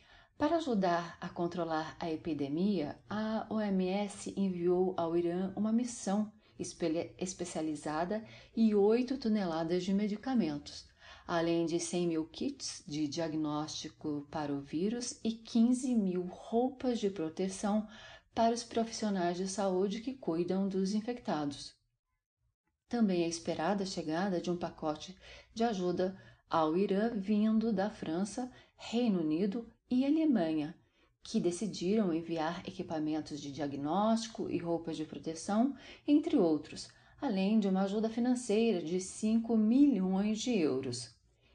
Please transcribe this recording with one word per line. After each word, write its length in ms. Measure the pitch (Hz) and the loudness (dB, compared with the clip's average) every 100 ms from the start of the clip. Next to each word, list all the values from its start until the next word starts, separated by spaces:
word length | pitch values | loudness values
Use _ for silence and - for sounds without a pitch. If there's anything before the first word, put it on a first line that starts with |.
| - - - - | -20 -20 -16 -2
Para 200 | 294 330 | 2 2
ajudar 600 | 294 220 190 170 170 - | 2 2 2 2 -2 -8
a 40 | 175 | -8
controlar 680 | - 170 175 165 160 156 - | -2 -2 -2 -2 -2 -2 -6
a 140 | 170 | -6
epidemia, 880 | 156 - 147 139 151 202 190 147 - - | -4 -4 -4 -2 0 2 0 -2 -8 -8
a 380 | 208 220 220 - | -6 -4 -4 -4
O 100 | 220 | -2
M 300 | 208 190 185 | 0 2 2
S 420 | 196 208 - - - | 0 -2 -6 -8 -2
enviou 560 | 196 175 175 180 185 185 | -2 0 2 2 2 0
ao 180 | 170 170 | 0 0
Irã 380 | 170 180 190 196 | 0 0 -2 -2
uma 160 | 214 | 0
missão 580 | 226 247 - - 202 214 - _ - | 2 0 -4 -2 0 -2 -6 _ -10
espelha-, 560 | 180 - 170 160 - - | -10 -4 -2 0 -4 -6
especializada 1040 | 185 - 180 175 156 151 156 151 175 214 226 - - | -6 -6 -6 -4 -4 -4 -4 -2 -2 -4 -6 -16 -8
e 200 | - 220 | 2 4
oito 420 | 208 202 233 254 269 | 6 6 6 2 -2
toneladas 680 | 226 214 185 160 165 180 | 0 2 0 0 0 0
de 100 | 180 | 2
medicamentos, 920 | 196 214 208 254 254 160 147 - - - _ - - - | 0 0 -2 -2 0 0 -2 -8 -16 -18 _ -20 -16 -4
além 380 | 170 165 170 | 0 2 2
de 160 | 165 170 | 2 0
cem 260 | - 180 175 | -2 0 0
mil 200 | 160 160 | 0 -2
kits 580 | - 269 285 - - - | -4 -6 -6 -10 -12 -8
de 220 | 151 151 | -4 -2
diagnóstico 1200 | 170 165 156 151 151 151 - 156 - 156 147 143 | -2 -2 -2 -2 -2 -4 -6 -10 -8 -6 -6 -6
para 220 | 165 147 | -6 -4
o 80 | 143 | -4
vírus 580 | 139 156 196 240 240 - | -4 -2 -2 -2 -6 -6
e 80 | 226 | -6
quinze 640 | 226 - 233 233 247 269 | -6 -2 4 4 4 2
mil 320 | 240 190 180 175 | 2 2 0 -2
roupas 720 | - - 226 262 285 262 233 | -8 -2 2 2 0 -2 0
de 80 | 202 | 0
proteção 800 | 196 160 160 190 190 208 214 214 - - - _ | -2 -4 -2 -4 -2 0 0 -2 -8 -20 -20 _
para 200 | - 226 | 0 2
os 100 | 233 | 2
profissionais 760 | - - 226 - 214 190 175 175 | -2 -2 -2 -2 -2 0 0 0
de 100 | 190 | -4
saúde 540 | 190 196 180 202 226 | -2 0 2 0 -2
que 100 | 269 | -6
cuidam 560 | 262 - 165 175 190 196 | -8 -2 -2 0 0 0
dos 240 | 190 190 | 0 0
infectados. 840 | 214 214 247 - 156 147 139 - - _ _ _ _ _ _ _ _ _ _ - | 0 -2 -4 -4 -2 -2 -6 -12 -18 _ _ _ _ _ _ _ _ _ _ -4
Também 340 | 240 214 180 | 2 4 4
é 40 | 165 | 2
esperada 540 | 170 - 156 160 202 | -2 -4 -2 0 0
a 40 | 190 | -2
chegada 540 | - 156 160 202 175 | -4 -4 -2 0 0
de 100 | 170 | -2
um 60 | 175 | -2
pacote 580 | 170 - 160 151 - 185 - - - | -4 -4 -4 -4 -8 -18 -20 -20 -12
de 100 | - | -2
ajuda 540 | 233 196 180 170 185 190 - - - | -2 0 0 0 -2 -4 -14 -20 -2
ao 260 | 160 156 | 2 2
Irã 360 | 170 196 196 226 | 2 2 2 0
vindo 560 | 240 190 214 220 220 226 | -2 0 2 4 4 2
da 200 | 190 208 | 2 0
França, 600 | - - 165 208 - 254 - - - | -4 -4 -2 -2 -4 -8 -10 -20 -18
Reino 440 | - 226 247 185 | -4 0 2 2
Unido 500 | 156 156 202 240 233 - - | 2 2 0 -2 -8 -12 -2
e 160 | 254 277 | 2 4
Alemanha, 680 | 311 311 226 160 156 151 - _ _ _ _ | 4 4 4 2 0 -4 -8 _ _ _ _
que 160 | - 220 | -4 0
decidiram 760 | 170 175 214 151 175 220 196 | 0 0 -4 -2 0 2 2
enviar 520 | 165 165 165 156 180 - | 0 -2 -4 -2 -4 -8
equipamentos 760 | - 170 160 151 156 156 147 | -10 -6 -4 -2 -2 -4 -8
de 100 | 143 | -10
diagnóstico 960 | 139 147 139 143 180 214 226 - - - | -6 -6 -4 -2 2 2 2 -2 -6 -4
e 80 | 175 | -2
roupas 400 | 170 165 170 156 | -2 -4 -4 -6
de 80 | |
proteção, 720 | 156 147 160 165 - 208 269 - - - - | -6 -8 -8 -8 -2 2 2 0 -12 -8 4
entre 320 | 294 302 311 | 4 4 4
outros, 500 | 175 151 - - - - - - | 4 4 -2 -14 -14 -18 -20 -6
além 400 | 190 190 190 220 | -2 2 2 4
de 80 | 202 | 4
uma 140 | 190 | 2
ajuda 260 | 196 208 220 | 2 0 0
financeira 760 | 233 240 247 - 208 233 180 | 0 0 0 2 2 4 2
de 160 | 156 185 | 0 -2
cinco 520 | 185 - 214 226 226 | -4 -4 0 2 2
milhões 840 | 233 214 247 285 208 185 190 208 220 | 4 6 8 6 6 2 2 2 0
de 180 | 247 233 | 0 2
euros. 560 | 151 131 135 117 - - _ _ _ | 2 2 -2 -6 -10 -16 _ _ _